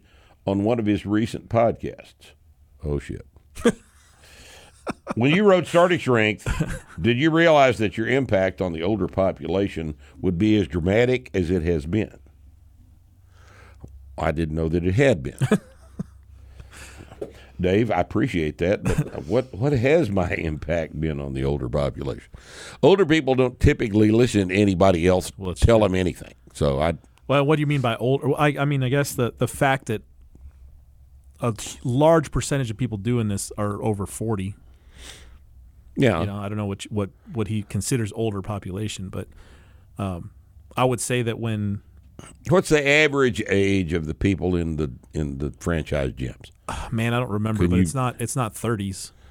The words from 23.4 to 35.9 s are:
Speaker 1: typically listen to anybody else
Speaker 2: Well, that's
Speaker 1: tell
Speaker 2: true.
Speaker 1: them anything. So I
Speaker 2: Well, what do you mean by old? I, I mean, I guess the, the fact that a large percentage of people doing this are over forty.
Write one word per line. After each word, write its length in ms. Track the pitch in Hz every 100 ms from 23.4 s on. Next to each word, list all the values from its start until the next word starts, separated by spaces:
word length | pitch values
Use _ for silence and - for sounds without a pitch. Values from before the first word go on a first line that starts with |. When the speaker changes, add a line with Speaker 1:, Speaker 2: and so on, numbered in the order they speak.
| 127 -
Speaker 1:
typically 500 | 143 143 123 104 107
listen 380 | 113 120 104 92
to 60 |
anybody 520 | 92 104 87 98 87 87
else 240 | 92 - -
Speaker 2:
Well, 140 | 92
that's 100 | 87
Speaker 1:
tell 180 | - 113
Speaker 2:
true. 100 | 101
Speaker 1:
them 60 |
anything. 400 | 92 90 - - - -
So 260 | - 76 67
I 140 | 80 80 - _ -
Speaker 2:
Well, 160 | 139 139
what 100 | 156
do 40 |
you 60 | 147
mean 120 | 147
by 140 | 123 113
old? 260 | 120 139 127 151
I, 200 | 151 147
I 60 |
mean, 180 | 143 143
I 60 | 127
guess 260 | 143 139
the, 180 | - 120 -
the 80 | 123
fact 400 | - 139 135 -
that 160 | 107 - - - - - - - - - - - - - _
a 140 | 120 101 - -
large 480 | - 123 151 165 143
percentage 380 | 131 - 143 117
of 60 | 107
people 220 | 127 107
doing 300 | 104 123 107
this 240 | 98 - -
are 240 | 104 101
over 240 | 110 101 95
forty. 480 | - 113 104 95 - - - - - - - - - - - - - -